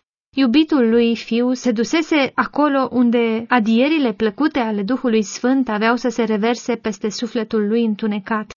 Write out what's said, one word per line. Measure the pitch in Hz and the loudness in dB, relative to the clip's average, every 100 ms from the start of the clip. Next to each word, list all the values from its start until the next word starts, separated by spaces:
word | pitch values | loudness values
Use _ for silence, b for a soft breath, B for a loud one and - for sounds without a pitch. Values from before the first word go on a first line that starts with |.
| _ _ _ - | _ _ _ 0
iubitul | 269 269 320 294 233 | 2 4 4 2 4
lui | 233 233 226 | 4 2 0
fiu | - 226 247 | -2 -2 0
se | 254 254 | 0 -2
dusese | 220 226 330 320 320 262 | -2 0 -2 0 0 0
acolo | - - - 294 277 240 | -2 -2 0 0 0 0
unde | 240 240 233 233 220 233 | 0 2 2 0 -2 0
adierile | 247 208 226 277 320 254 | 0 2 2 2 2 0
plăcute | 208 220 202 302 285 | 0 -4 0 -2 0
ale | 220 208 | -2 -4
Duhului | 196 254 254 220 | -2 -2 0 0
Sfânt | 196 - 247 269 254 | -2 -2 0 0 0
aveau | 214 226 240 | 0 0 0
să | 247 | -2
se | 233 | -2
reverse | 220 214 226 240 - | 0 0 0 -2 -4
peste | 233 226 202 214 | -4 -6 -6 -6
sufletul | - 226 233 220 220 208 | -6 -6 -4 -2 -2 0
lui | 233 | 0
întunecat | 226 202 220 208 196 220 214 | 0 -2 -2 -4 -4 -6 -6